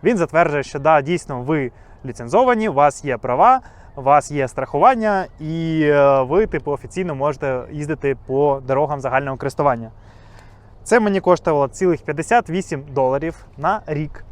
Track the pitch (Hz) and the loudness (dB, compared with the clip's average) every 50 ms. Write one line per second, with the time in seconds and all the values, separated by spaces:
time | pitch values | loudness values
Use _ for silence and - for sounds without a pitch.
0 | - 175 247 196 170 147 - 160 175 165 147 147 135 - - 147 139 156 160 151 | 2 0 2 2 0 0 2 2 2 2 2 -2 -4 -4 -8 -2 2 4 4 4
1 | 139 139 175 170 - - 147 123 123 131 160 151 135 120 - - - - - - | 4 0 -4 -4 -4 -6 -8 -8 -4 -2 -2 -2 -2 -4 -8 -12 -20 -20 -20 -16
2 | - 131 120 - 120 117 131 208 254 254 247 220 220 220 165 135 147 147 139 - | -12 -12 -12 -10 -10 0 2 2 4 4 2 0 0 -2 2 4 2 2 2 0
3 | - 143 127 110 - - 120 135 180 233 262 262 - - - - - - - - | -6 -6 -6 -4 -2 -4 2 4 4 4 4 4 0 -8 -20 -20 -20 -20 -16 -4
4 | 131 135 143 147 143 - 143 143 135 123 - - 131 - - 143 170 240 262 233 | 2 4 4 4 4 0 -4 -2 -4 -2 -2 -6 -8 -4 0 4 4 4 4 4
5 | 220 214 202 190 185 - - - 151 156 160 165 165 165 160 160 156 147 147 143 | 0 0 0 0 -2 -6 -10 -12 -10 -8 -6 -4 -4 -2 0 2 2 4 4 6
6 | 139 139 139 135 131 127 147 185 220 208 - 156 - - 143 135 - 120 - 180 | 6 6 4 4 2 2 2 0 0 0 -2 -6 -4 -4 -6 -6 -8 -10 -8 -6
7 | 185 180 151 131 139 147 147 135 - 139 131 127 123 - 131 151 147 147 160 - | -6 -6 -4 -4 -4 -4 -4 -4 -4 -4 -4 -4 -6 -8 -10 -10 -6 -6 -6 -4
8 | - 139 135 127 - - 131 135 147 147 139 135 131 127 135 135 151 143 147 139 | -2 -4 -4 -4 -6 -4 -2 0 2 2 0 -2 -2 -2 0 0 0 -2 -4 -6
9 | 127 131 123 135 143 139 135 123 - 139 - - 147 143 127 117 113 113 - - | -6 -2 -2 -2 -2 -2 -8 -6 -6 -8 -4 0 0 0 0 0 -4 -12 -14 -20
10 | - - - - - - - - - - - - - - - - - - 220 247 | -20 -20 -20 -20 -20 -20 -20 -20 -20 -20 -20 -20 -20 -20 -20 -20 -4 0 0 2
11 | 220 208 196 190 180 185 180 160 - 175 160 147 139 131 - - 190 180 170 143 | 2 2 0 0 2 2 0 2 2 0 0 0 0 -2 -2 -2 0 0 0 -2
12 | - - 147 147 160 - 226 240 226 - 160 185 180 - 151 139 135 147 135 139 | -4 -8 -8 -6 -2 2 2 0 2 0 -6 -6 -6 -6 -8 -10 -10 -6 -2 0
13 | 135 127 131 139 151 165 165 - - - - - 139 165 202 214 - - 156 147 | 0 0 0 -2 -4 -6 -8 -10 -18 -20 -16 -6 -2 -2 -2 -2 -4 -6 -6 -6
14 | 151 147 - - - - | -6 -8 -10 -16 -18 -18